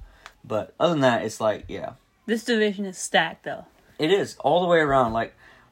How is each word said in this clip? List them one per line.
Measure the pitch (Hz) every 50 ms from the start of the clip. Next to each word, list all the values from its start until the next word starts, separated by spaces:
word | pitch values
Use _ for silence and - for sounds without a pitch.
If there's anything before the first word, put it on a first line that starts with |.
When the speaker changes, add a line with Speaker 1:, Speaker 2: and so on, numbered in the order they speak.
| - - _ _ - - _ _ -
Speaker 1:
But | - 110 107 98 - -
other | - 147 170 170
than | 147
that, | 135 127 120 107 -
it's | 113 - -
like, | 117 110 101 - - -
yeah. | - 90 - - - - _ _ _ _ _
Speaker 2:
This | - 220 226 -
division | - 233 220 214 208 196 196 202
is | 190 180
stacked, | - - - - 185 165 165 - - -
though. | 151 131 - - - _ _ _ _ _
Speaker 1:
It | - 147 160
is, | 190 202 - - - -
all | - 131 156 175
the | 185
way | 175 175 165
around. | 156 143 139 135 123 113 110
Like, | 113 113 - - _ - - - _ _ _